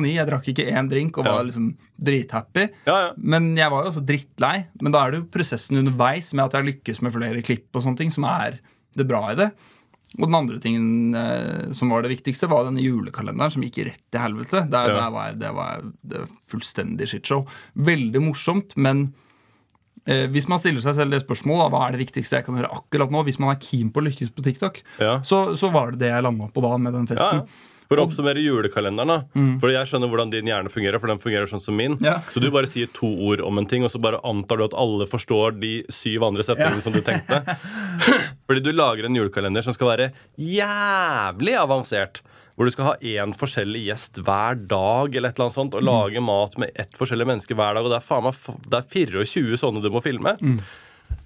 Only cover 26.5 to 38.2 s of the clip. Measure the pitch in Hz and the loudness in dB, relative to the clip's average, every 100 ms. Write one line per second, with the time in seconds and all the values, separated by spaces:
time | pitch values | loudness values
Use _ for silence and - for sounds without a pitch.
26.5 | - 123 123 123 123 117 120 190 160 131 | 0 0 2 0 0 -2 2 2 2 -2
27.5 | - - - - 147 151 151 143 139 151 | -14 -20 -12 2 4 4 2 0 2 2
28.5 | 123 104 - 101 104 139 165 135 143 135 | 2 2 0 -2 0 2 0 0 2 2
29.5 | 127 123 131 131 131 123 113 113 110 110 | 4 2 2 0 0 0 0 0 -2 -2
30.5 | 104 95 117 98 101 110 104 117 104 101 | -2 -2 -2 0 0 0 -2 0 -2 -2
31.5 | 104 95 104 127 147 151 170 - - 127 | -4 -2 0 0 2 0 0 -2 0 2
32.5 | 139 131 120 117 - 113 95 101 104 85 | 2 0 -2 -6 -4 -2 0 0 0 0
33.5 | 101 104 123 120 117 113 110 120 104 95 | -2 0 0 0 0 0 0 -4 -4 -2
34.5 | 110 110 - 120 104 101 117 - 110 110 | 0 0 0 0 0 -2 -4 0 2 2
35.5 | 107 110 110 - - 113 110 113 101 95 | 0 -6 -6 -8 -8 -4 0 0 0 0
36.5 | 120 156 104 113 107 113 95 - 139 139 | 2 2 0 0 0 0 -2 0 -2 -2
37.5 | 175 190 214 196 175 170 262 | -8 -8 -10 -6 0 4 4